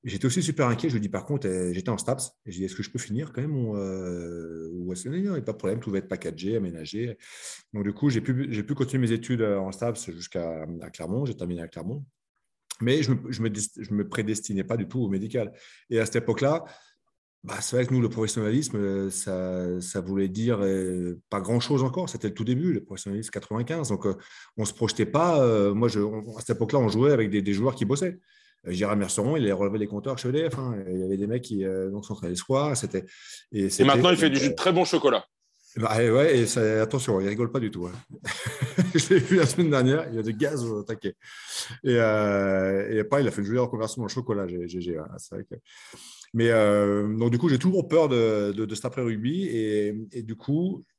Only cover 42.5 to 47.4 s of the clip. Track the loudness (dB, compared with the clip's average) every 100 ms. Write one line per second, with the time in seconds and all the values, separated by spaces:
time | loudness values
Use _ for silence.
42.5 | 2 2 0 0 0 2 2 2 0 0
43.5 | 0 0 -2 -4 -4 -4 -4 -2 -2 -2
44.5 | -6 -6 -6 -4 -6 -8 -14 -12 -12 -12
45.5 | -16 _ -20 -20 -20 -20 -20 -6 0 4
46.5 | 6 6 6 4 2 0 0 2 2